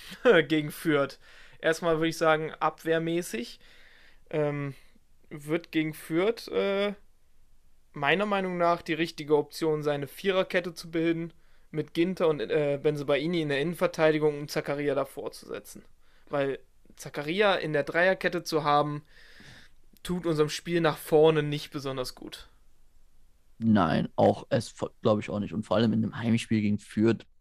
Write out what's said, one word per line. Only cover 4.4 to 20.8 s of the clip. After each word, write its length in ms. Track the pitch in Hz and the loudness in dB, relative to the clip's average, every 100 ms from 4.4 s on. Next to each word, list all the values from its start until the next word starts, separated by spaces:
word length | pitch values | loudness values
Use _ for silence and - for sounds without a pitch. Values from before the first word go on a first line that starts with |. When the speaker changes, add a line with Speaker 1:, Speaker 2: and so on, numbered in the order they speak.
| 147 147 139 135 - - _ - - | -2 -2 -6 -10 -20 -20 _ -20 -18
Speaker 1:
wird 420 | 151 147 165 - | -14 -4 -4 -2
gegen 220 | 160 156 | -2 -2
Fürth, 540 | 151 - 160 196 226 - | -6 -4 0 0 -2 -4
äh, 460 | - 196 196 208 196 - _ _ - - - - - _ | -2 0 0 -2 -4 -14 _ _ -20 -20 -20 -20 -20 _
meiner 340 | 151 143 170 208 | -2 2 4 2
Meinung 320 | 196 185 180 | 0 -2 2
nach 240 | 170 170 | 2 2
die 120 | - | -2
richtige 440 | 156 165 - 147 151 | -2 -2 -4 2 2
Option, 460 | 147 - 160 151 | 2 -4 -2 0
seine 240 | 147 143 135 | -2 -2 -6
Viererkette 680 | - 196 185 185 185 175 | -4 0 0 0 -2 -4
zu 160 | 165 170 | -10 -6
bilden, 440 | 165 165 165 165 - - - - | -2 0 0 -4 -12 -20 -20 -8
mit 260 | 156 147 165 | -8 -4 0
Ginter 320 | 175 180 175 | 0 2 0
und, 120 | 151 | 0
äh, 400 | 107 156 143 143 | 0 0 0 0
Bensebaini 600 | 151 147 139 143 156 175 | 0 0 0 0 0 -2
in 80 | 151 | -2
der 100 | 139 | -2
Innenverteidigung 800 | 151 165 175 175 156 156 151 147 | -2 -2 -2 2 2 4 0 0
und 120 | 147 | -6
Zakaria 420 | 160 143 143 147 | -6 -4 -4 -2
davor 380 | 135 135 - 107 | -2 -4 -8 -12
zu 160 | - - | -12 -12
setzen. 340 | - - - - - - - - | -12 -12 -20 -20 -20 -20 -20 -6
Weil 300 | 143 139 - - _ - - | -2 -2 -4 -12 _ -20 -20
Zakaria 580 | 143 - 147 185 208 180 | -12 -8 -4 2 2 2
in 180 | 156 | 0
der 80 | 151 | -2
Dreierkette 640 | 143 165 185 190 185 170 | 0 2 2 2 -2 -2
zu 200 | - 160 | -2 0
haben, 380 | 143 147 147 147 - - - - - - - - - - | 2 2 2 -4 -12 -20 -20 -20 -20 -20 -20 -20 -20 -14
tut 240 | - 180 170 | -6 -4 -2
unserem 220 | 151 151 | 0 0
Spiel 320 | - - 170 | -2 -4 0